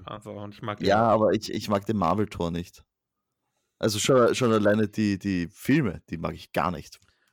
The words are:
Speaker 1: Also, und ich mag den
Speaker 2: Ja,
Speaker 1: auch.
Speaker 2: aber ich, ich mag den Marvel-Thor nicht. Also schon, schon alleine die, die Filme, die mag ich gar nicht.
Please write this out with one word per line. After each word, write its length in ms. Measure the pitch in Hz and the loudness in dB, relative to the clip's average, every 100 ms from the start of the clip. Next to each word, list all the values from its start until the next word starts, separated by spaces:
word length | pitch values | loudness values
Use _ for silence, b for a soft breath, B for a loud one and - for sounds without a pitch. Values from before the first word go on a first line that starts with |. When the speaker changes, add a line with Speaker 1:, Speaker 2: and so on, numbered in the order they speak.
| 92 | -16
Speaker 1:
Also, 260 | 107 107 | -14 -14
und 220 | 101 104 | -14 -14
ich 80 | 101 | -12
mag 160 | 113 104 | -10 -4
den 80 | 98 | 0
Speaker 2:
Ja, 140 | 104 | 2
Speaker 1:
auch. 120 | 117 | 4
Speaker 2:
aber 180 | 107 104 | 4 2
ich, 200 | 110 - | 0 -2
ich 160 | - 104 | -8 -2
mag 180 | 101 - | -2 -2
den 100 | 107 | 0
Marvel-Thor 540 | 82 98 101 98 85 | 0 0 -2 -4 -4
nicht. 340 | 85 90 - _ _ _ _ _ _ _ _ _ - | -4 -8 -16 _ _ _ _ _ _ _ _ _ -4
Also 200 | 113 104 | -2 0
schon, 340 | - 131 117 | 2 6 6
schon 180 | - 123 | 4 2
alleine 360 | 110 104 107 104 | 2 2 2 0
die, 300 | - 104 95 | 0 -2 0
die 300 | 101 90 85 | -2 -2 -4
Filme, 540 | - - 147 117 82 - | -6 0 0 0 -6 -10
die 80 | 85 | -8
mag 160 | 82 | -8
ich 180 | 85 - | -10 -8
gar 180 | 92 80 | -4 -4
nicht. 280 | 78 - - _ _ _ | -4 -12 -20 _ _ _